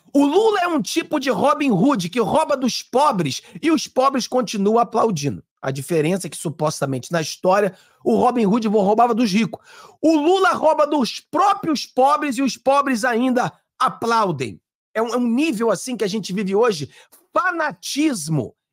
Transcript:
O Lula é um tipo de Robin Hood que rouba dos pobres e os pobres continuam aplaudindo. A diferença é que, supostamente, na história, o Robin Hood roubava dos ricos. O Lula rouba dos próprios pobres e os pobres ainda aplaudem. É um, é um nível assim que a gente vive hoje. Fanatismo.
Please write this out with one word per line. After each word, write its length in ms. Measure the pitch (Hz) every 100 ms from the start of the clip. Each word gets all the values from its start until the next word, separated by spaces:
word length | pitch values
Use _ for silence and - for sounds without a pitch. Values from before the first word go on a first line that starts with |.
| _
O 140 | 285 285
Lula 340 | 330 440 415
é 60 | 349
um 140 | 320
tipo 380 | 185 320 - 294
de 100 | 269
Robin 400 | 196 254 294 285
Hood 400 | 190 254 269 170
que 100 | 247
rouba 380 | 208 294 311 277
dos 240 | 262 -
pobres 600 | - 247 294 214 156 123 - 170
e 80 | 311
os 180 | 311 -
pobres 400 | - 269 269 -
continuam 520 | 254 240 214 196 226
aplaudindo. 640 | 233 226 226 165 143 92 - _
A 80 | 135
diferença 560 | 139 135 170 151 190 175
é 40 |
que, 40 | -
supostamente, 760 | 165 143 156 - 135 131 -
na 100 | 170
história, 560 | 151 - 180 196 202 185 _ _
o 120 | - 220
Robin 320 | 240 247 208
Hood 200 | 233 220
roubava 460 | 214 196 220 240
dos 180 | 226 240
ricos. 320 | 185 214 - _ - - _
O 140 | 302 320
Lula 340 | 294 381 370
rouba 340 | 302 311 302 294
dos 320 | 302 233 -
próprios 680 | - 294 392 403 - 302 -
pobres 540 | - 262 294 294 233
e 20 |
os 160 | 269 -
pobres 480 | 262 277 269 247 254
ainda 480 | 226 254 247 190 - _ -
aplaudem. 840 | 262 180 226 233 208 147 120 85 _ _ _ 214
É 60 |
um, 80 | 233
é 80 | 233
um 100 | 247
nível 420 | 233 320 214 233
assim 260 | 185 - 240
que 80 |
a 40 | 214
gente 260 | 214 -
vive 220 | 190 190 196
hoje. 360 | 247 175 143 - _ - _
Fanatismo. 1200 | 311 359 339 302 - - 269 311 226 147 151 110 - _